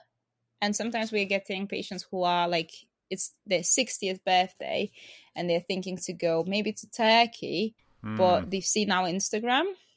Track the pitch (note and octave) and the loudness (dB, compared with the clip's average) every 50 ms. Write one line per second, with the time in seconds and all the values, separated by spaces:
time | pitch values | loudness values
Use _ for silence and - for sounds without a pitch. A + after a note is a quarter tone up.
0 | _ _ _ _ _ _ _ _ _ _ _ _ G#3+ G#3 G#3 - G#3 A#3 A#3 A#3 | _ _ _ _ _ _ _ _ _ _ _ _ -2 -2 -2 -2 -2 -4 -4 -4
1 | A3 A3 A3 G#3 G3+ F#3+ G3 G3 G3 - G3+ F#3+ G3+ G3 G3 F#3+ G#3 - F#3+ F#3 | -4 -2 0 -2 0 0 -2 -2 -2 -4 -6 -6 -6 -6 -6 -8 -8 -8 -10 -12
2 | - - - F#3 F3+ F3 F3 F3 F3 F3 F3 E3+ E3+ E3+ - - - _ _ _ | -10 -8 -4 -2 0 2 2 2 2 2 0 -2 -2 -4 -10 -20 -20 _ _ _
3 | _ - F#3+ F#3 - - - _ _ - F#3+ E3 F3 - - C4+ B3+ A3+ - - | _ -10 -6 -4 -4 -6 -6 _ _ 0 0 0 2 2 2 2 0 0 -4 -4
4 | - F#3 F#3 F#3+ - - F#3 F3+ F#3 F#3 - - - - C#2 - G3+ G#3 - - | -4 -4 -4 -4 0 2 4 4 4 2 -2 -8 -8 -4 -2 -2 -2 -4 -6 -12
5 | - - - - - _ - - F3 F3 E3+ E3+ F3 - G3 F#3 F#3 F#3+ F3+ F3+ | -20 -20 -20 -20 -20 _ -8 -4 -2 0 0 0 0 -2 -4 -4 -4 -6 -8 -6
6 | - - F3+ E3+ - E3+ E3 E3 E3 F3+ G3 G#3 G#3 G#3+ G#3 - - - - - | -6 -8 -4 -2 0 0 2 0 0 0 -2 -2 -2 -2 -6 -8 -10 -10 -4 0
7 | A3 A3 A3+ A#3 A#3 A#3 - - - C3+ C#3+ D#3+ G#3+ A3 - _ _ _ _ _ | 4 6 6 6 6 4 0 -6 -8 -4 -2 -2 -2 -2 -4 _ _ _ _ _
8 | - G#2+ G#2+ - F#3 F3+ F3+ - F3 - F#3 G3 F3 - - G#3+ G#3 G3 F#3+ F#3 | -8 -4 0 4 4 6 6 4 2 0 -4 -4 -2 0 0 0 2 2 2 2
9 | F#3 F3 E3 G3 F#3+ - - G#3+ A3+ A#3+ B3 C#4 E4 G4 F#4+ - _ _ _ | 2 0 0 -2 -2 -2 -2 -2 0 2 2 2 2 0 -2 -6 _ _ _